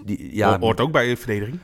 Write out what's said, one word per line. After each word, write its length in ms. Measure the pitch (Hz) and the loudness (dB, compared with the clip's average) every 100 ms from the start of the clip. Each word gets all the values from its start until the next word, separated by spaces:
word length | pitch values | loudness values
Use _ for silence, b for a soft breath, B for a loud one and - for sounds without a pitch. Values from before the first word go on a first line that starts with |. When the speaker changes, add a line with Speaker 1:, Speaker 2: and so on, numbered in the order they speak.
Speaker 1:
die, 300 | 101 104 - 101 | -6 -6 -6 0
ja. 140 | 101 | 2
Speaker 2:
Ho-, 80 | 98 | 4
hoort 220 | 113 110 | 2 2
ook 120 | 123 | 2
bij 160 | 156 120 | 2 2
de 80 | 123 | 0
verdediging. 420 | 120 104 104 170 | -2 -4 -4 -10